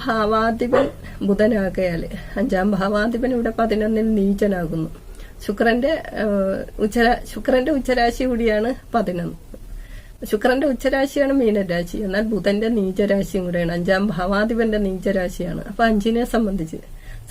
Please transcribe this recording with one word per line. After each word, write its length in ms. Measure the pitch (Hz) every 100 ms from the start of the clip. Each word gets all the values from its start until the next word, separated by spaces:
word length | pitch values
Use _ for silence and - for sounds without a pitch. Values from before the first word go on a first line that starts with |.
| 254
ഭാവാധിപൻ 840 | 226 214 220 226 226 240 247 277 - - -
ബുധനാകയാല്, 840 | 196 196 214 214 190 175 185 165 - 196 - -
അഞ്ചാം 340 | 254 185 196
ഭാവാധിപൻ 640 | 190 196 208 220 233 247
ഇവിടെ 180 | 247 226 220
പതിനൊന്നിൽ 560 | 226 214 214 220 220 214
നീചനാകുന്നു. 760 | 196 202 202 185 165 165 160 - - - - - -
ശുക്രന്റെ, 560 | 202 233 240 269 320 -
ആ, 180 | - 214 202 190 - - -
ഉച്ചരാ-, 540 | 214 233 233 240 -
ശുക്രന്റെ 380 | 220 220 254 262
ഉച്ചരാശി 520 | 285 247 247 233 233
കൂടിയാണ് 500 | 262 233 233 214 233 262 -
പതിനൊന്ന്. 520 | 233 202 180 165 - - - - - - - - - 233
ശുക്രന്റെ 420 | 214 - 254 294
ഉച്ചരാശിയാണ് 680 | 240 262 269 269 285 277
മീനരാശി, 640 | 277 226 208 190 175 175 -
എന്നാൽ 240 | 208 196
ബുധന്റെ 460 | 220 208 190 202 220
നീചരാശിയും 760 | 233 190 185 202 196 190 196 180
കൂടെയാണ്, 260 | 175 170
അഞ്ചാം 360 | 175 175 190 208
ഭാവാധിപന്റെ 680 | 165 180 202 214 226 226 208
നീചരാശിയാണ്. 880 | 196 185 202 190 180 185 175 160 -
അപ്പൊ 160 | 202
അഞ്ചിനെ 420 | 233 214 220 226 240
സംബന്ധിച്ച്, 520 | 233 214 190 160 - - - - - -